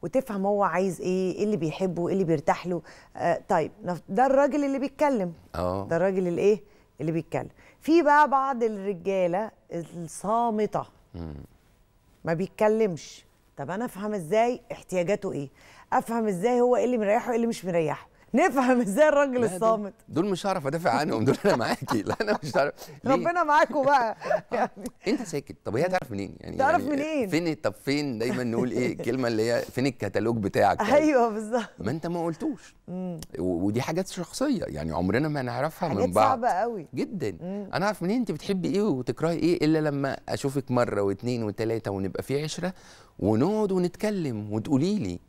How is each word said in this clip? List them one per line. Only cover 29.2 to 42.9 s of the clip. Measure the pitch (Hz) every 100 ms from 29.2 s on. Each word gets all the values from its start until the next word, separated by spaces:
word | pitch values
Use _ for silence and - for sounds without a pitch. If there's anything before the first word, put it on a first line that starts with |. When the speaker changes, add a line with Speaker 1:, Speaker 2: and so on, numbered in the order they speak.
| 123
Speaker 2:
اللي | 113 110
هي | 117
فين | - - 135
الكتالوج | 127 104 98 107 120
بتاعك؟ | 98 101 101 87
طيب. | 214
Speaker 1:
ايوه، | 294 302 269 233
بالظبط. | 214 214 240 208 -
Speaker 2:
ما | 170
انت | 160 170
ما | 175 170
قلتوش. | 160 311 247 - - -
Speaker 1:
مم. | 180 180 165 - -
Speaker 2:
و-، | 90 85 98
ودي | 107
حاجات | - 165 190
شخصية، | - 170 - 277 233 -
يعني | 73 78
عمرنا | 78 92 107 156
ما | 147
نعرفها | 127 120 147 - 175
من | 185
Speaker 1:
حاجات | 247
Speaker 2:
بعض. | 180 214
Speaker 1:
صعبة | - 233
قوي. | 180 226 220 139
Speaker 2:
جدًا. | 127 285 214 113 87
Speaker 1:
مم. | 175 196 196
Speaker 2:
انا | - 196
اعرف | 202
منين | 175 240
انت | 233
بتحبي | 160 - 196 165
ايه | 165
وتكرهي | 214 135 123 120 160 170
ايه | 160 175 151
الا | 156
لما | 151 143 139 - -
اشوفك | 120 139 139 -
مرة | 123 120 101
واثنين | 101 95 120 123
وثلاثة | 110 98 113 113 107
ونبقى | 98 95 -
في | 95 135
عشرة | 156 - 175 185 -